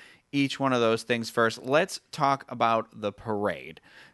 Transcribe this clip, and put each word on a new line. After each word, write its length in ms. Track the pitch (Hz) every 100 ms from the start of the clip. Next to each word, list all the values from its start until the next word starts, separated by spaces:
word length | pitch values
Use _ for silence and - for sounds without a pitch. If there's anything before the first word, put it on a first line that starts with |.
| - - _
each 280 | 139 139 -
one 120 | 135
of 60 | 123
those 240 | 113 113
things 260 | - 120 110
first. 320 | - 113 110
Let's 380 | 127 147 190 - _
talk 340 | - 139 139 -
about 380 | 123 117 113 - 113
the 120 | 104
parade, 680 | - 113 104 101 71 69 - _ - -